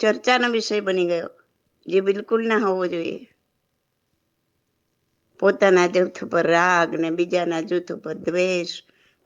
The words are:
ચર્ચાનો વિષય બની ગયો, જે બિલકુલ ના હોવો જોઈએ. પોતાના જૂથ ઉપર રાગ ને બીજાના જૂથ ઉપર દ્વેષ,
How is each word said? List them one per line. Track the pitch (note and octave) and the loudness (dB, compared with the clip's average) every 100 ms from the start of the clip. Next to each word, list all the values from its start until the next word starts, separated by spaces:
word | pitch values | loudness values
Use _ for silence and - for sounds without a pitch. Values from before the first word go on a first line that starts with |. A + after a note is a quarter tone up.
ચર્ચાનો | A3 G#3+ B3 B3 A#3+ | 0 0 2 2 2
વિષય | A3+ G#3+ G#3+ | 0 -2 -4
બની | G3 F#3 F3 | -2 0 0
ગયો, | E3+ E3+ - _ _ _ _ - | -2 -6 -14 _ _ _ _ -2
જે | F#3 | 0
બિલકુલ | G3 G3 G#3 A3+ A3+ | 2 0 0 -2 0
ના | A3 | 0
હોવો | G3+ F#3 F3+ | 0 0 -2
જોઈએ. | F3 E3 - B3+ _ _ _ _ _ _ _ _ _ _ _ _ _ _ _ _ _ _ _ _ - | -4 -6 -8 -14 _ _ _ _ _ _ _ _ _ _ _ _ _ _ _ _ _ _ _ _ -2
પોતાના | G3 G3 G3 F#3 F3 | 0 4 4 4 4
જૂથ | F3+ F#3 - | 2 0 -2
ઉપર | - E3+ D#3+ | -4 0 2
રાગ | E3+ F3+ F3 E3 | 4 4 2 0
ને | E3 E3 | -2 -4
બીજાના | E3+ F3 F3+ E3+ E3 | -2 -2 -2 -2 -4
જૂથ | D#3+ F3 F3 | -2 -4 -4
ઉપર | - - | -10 -10
દ્વેષ, | D#3 - F3 F#3 F3+ E3+ - - _ _ _ | -10 -4 0 0 -2 -4 -10 -16 _ _ _